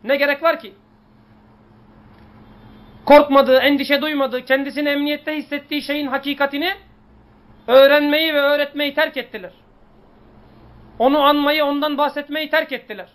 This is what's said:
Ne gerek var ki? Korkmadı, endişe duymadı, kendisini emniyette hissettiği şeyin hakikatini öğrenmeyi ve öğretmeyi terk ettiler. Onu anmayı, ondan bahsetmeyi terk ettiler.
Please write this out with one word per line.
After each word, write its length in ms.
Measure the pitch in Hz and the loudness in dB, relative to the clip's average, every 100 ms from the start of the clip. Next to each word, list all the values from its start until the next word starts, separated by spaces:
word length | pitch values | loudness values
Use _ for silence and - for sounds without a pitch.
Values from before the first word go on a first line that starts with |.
Ne 120 | 226 269 | -2 -2
gerek 280 | 277 277 | -2 -2
var 160 | 320 320 | -2 -4
ki? 140 | 202 196 _ _ _ _ _ - - _ _ - - - - - - - - - - - - - - | -10 -20 _ _ _ _ _ -20 -20 _ _ -20 -20 -20 -20 -20 -20 -20 -20 -20 -20 -20 -20 -16 6
Korkmadı, 520 | 294 294 277 269 262 | 6 8 2 4 4
endişe 440 | 262 285 269 285 | 4 0 0 -2
duymadı, 440 | 302 294 269 247 254 | -2 -2 -4 -6 -2
kendisini 440 | 269 277 269 294 | -2 -2 -4 -4
emniyette 480 | 285 294 294 - 311 | -2 -4 -4 -6 -10
hissettiği 440 | - 285 285 294 | -8 -10 -6 -8
şeyin 260 | - 294 285 | -6 -6 -4
hakikatini 680 | 269 277 277 277 277 339 392 - _ _ - _ _ - - - | -6 -6 -4 -4 -2 -6 -6 -14 _ _ -20 _ _ -20 -18 2
öğrenmeyi 640 | 262 269 294 294 294 320 | 6 6 4 2 0 0
ve 60 | 294 | 0
öğretmeyi 540 | 277 294 285 277 285 | 0 0 -2 -4 -6
terk 240 | 285 311 277 | -2 -4 -4
ettiler. 340 | 240 214 180 - _ _ _ - - - - - - - - - - - | -12 -14 -18 -20 _ _ _ -20 -20 -20 -20 -20 -20 -20 -20 -20 -20 -2
Onu 200 | 240 302 | 0 2
anmayı, 460 | 285 294 285 311 285 | 2 2 0 0 -2
ondan 320 | 285 302 285 | -2 -4 -2
bahsetmeyi 520 | 294 285 285 302 302 | -4 -4 -10 -10 -4
terk 220 | 302 311 | -4 -4
ettiler. 380 | 254 - 202 180 | -12 -14 -18 -18